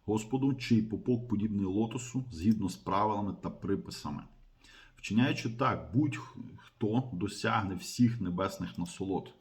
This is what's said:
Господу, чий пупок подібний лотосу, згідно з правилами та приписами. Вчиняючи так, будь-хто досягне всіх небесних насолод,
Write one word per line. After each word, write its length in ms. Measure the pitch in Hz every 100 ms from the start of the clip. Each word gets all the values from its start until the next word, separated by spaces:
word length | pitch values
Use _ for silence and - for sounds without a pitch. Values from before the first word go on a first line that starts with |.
| -
Господу, 480 | 110 - 131 135
чий 280 | 135 - 113
пупок 460 | - 101 - 120 -
подібний 380 | 101 107 101 95
лотосу, 600 | 98 113 120 120 131 127
згідно 380 | 80 101 107 98
з 60 | -
правилами 600 | - 98 107 104 98 87
та 80 | 87
приписами. 720 | - 90 98 - - 73 73 - - - _ - - - -
Вчиняючи 540 | - 104 131 139 127
так, 420 | 113 127 104 78
будь-хто 1160 | 110 156 - - - - - - _ 104 117 135
досягне 640 | 90 101 - 113 113 98 92
всіх 460 | - - 120 -
небесних 560 | 92 90 95 - - -
насолод, 580 | 85 - 95 87 - -